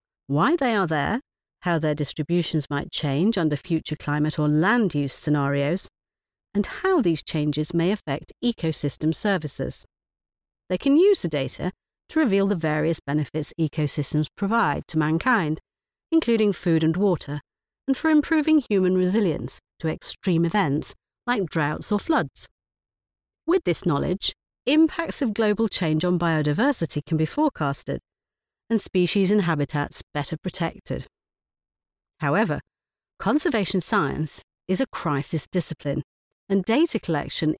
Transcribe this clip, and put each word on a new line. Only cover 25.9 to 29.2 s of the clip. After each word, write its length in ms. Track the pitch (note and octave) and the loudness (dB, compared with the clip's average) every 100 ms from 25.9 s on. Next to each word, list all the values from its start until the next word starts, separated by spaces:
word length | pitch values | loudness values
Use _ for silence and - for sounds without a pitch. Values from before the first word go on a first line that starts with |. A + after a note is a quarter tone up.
| D#3 | 2
on 140 | F3+ F3+ | 2 2
biodiversity 840 | E3+ D#3+ D3+ D3+ C4+ C4 D#3+ D3+ - | 2 2 2 2 2 0 -2 -4 -2
can 100 | D#3 | 0
be 80 | |
forecasted, 760 | D#3+ - D4+ - D3 C#3 - - - _ _ _ _ _ - | 0 0 0 0 -2 -4 -6 -8 -8 _ _ _ _ _ -2
and 100 | A3+ | -2
species 520 | - F#3 F3+ G3+ | 0 0 2 2